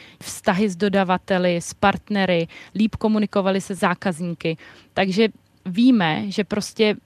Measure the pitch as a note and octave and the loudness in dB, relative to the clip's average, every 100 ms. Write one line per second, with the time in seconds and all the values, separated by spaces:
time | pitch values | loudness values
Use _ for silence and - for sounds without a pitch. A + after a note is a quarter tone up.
0 | - - - - - F#3 G#3+ E3+ G#3 G3 | -20 -18 -16 -6 -2 0 0 0 0 2
1 | F3+ F#3 - F#3 F3+ F3 - - G3 G3 | 2 0 0 0 2 0 -6 0 0 0
2 | - G#3 F#3 F3 E3 - - G3 G#3+ - | -4 -2 2 0 -2 -8 -12 -2 -2 0
3 | A3 G#3+ G#3 G3+ F#3+ F#3+ - F#3 G3 F3 | 0 0 0 0 0 -2 -4 -2 -2 0
4 | G3 D#3 F3 E3 E3 D#3+ - - _ - | -4 -4 -6 -4 -6 -6 -12 -20 _ -2
5 | F#3+ F#3 A3 - _ _ F#3+ F3+ B3 A#3+ | 0 2 0 -2 _ _ -8 2 4 6
6 | E3 D#3 G#3 F#3+ G3+ G#3 - - G#3+ G3+ | 2 0 -4 -4 -4 -4 -6 0 0 0